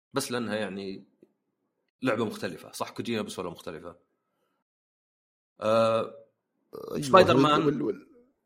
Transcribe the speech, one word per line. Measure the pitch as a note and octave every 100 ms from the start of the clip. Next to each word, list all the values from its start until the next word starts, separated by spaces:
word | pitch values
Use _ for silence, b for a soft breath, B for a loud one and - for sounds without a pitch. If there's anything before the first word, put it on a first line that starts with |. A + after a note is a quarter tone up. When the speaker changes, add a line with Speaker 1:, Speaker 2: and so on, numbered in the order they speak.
| _
Speaker 1:
بس | C3+ C3
لأنها | B2 G#2+ G#2+
يعني | G2+ G2 G2 G2 - _ _ _ _ _ _ _ _ -
لعبة | B2+ A2
مختلفة. | G#2+ - G2+ E2 -
صح، | - -
كوجيما | - A2+ A2+
بس | G#2 -
ولا | F2+
مختلفة. | E2 - D#2+ E2+ E2+ _ _ _ _ _ _ _ _ _ _ _ _ _ _ _ -
آه، | G#2+ A2+ A2+ A2+ - - - _ _ _ _
Speaker 2:
أيوة، | - - -
Speaker 1:
سبايدر | C3 F#3 F3+ C3+
مان. | D3 D3+
Speaker 2:
وال-، | D3+ -
وال-، | A#2 G2 - - _ _